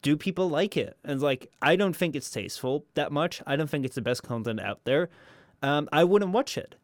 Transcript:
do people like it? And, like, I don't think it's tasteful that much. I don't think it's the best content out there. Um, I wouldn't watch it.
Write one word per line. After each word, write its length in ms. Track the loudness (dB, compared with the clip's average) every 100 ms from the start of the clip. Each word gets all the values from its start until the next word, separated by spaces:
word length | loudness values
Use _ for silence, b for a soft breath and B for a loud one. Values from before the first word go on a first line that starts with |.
do 140 | 2 0
people 320 | 0 -2 0
like 280 | 2 0 0
it? 200 | -4 -6
And, 160 | -6 0
like, 300 | 0 0 -4 _
I 120 | 2
don't 200 | 4 2
think 200 | 0 -2
it's 160 | -2 -6
tasteful 560 | -8 -8 -6 -4 -4 -4
that 180 | -4 -2
much. 300 | 0 -2 -4 -4
I 100 | -2
don't 120 | 0
think 160 | -2
it's 120 | -4 -4
the 60 |
best 200 | -2 -2
content 380 | -2 -6 -4 -4
out 240 | -6 -8
there. 260 | 0 2 2 B B B B B
Um, 260 | 0 0 2
I 120 | 4
wouldn't 260 | 6 6 4
watch 260 | 0 0 -4
it. 200 | -8 -16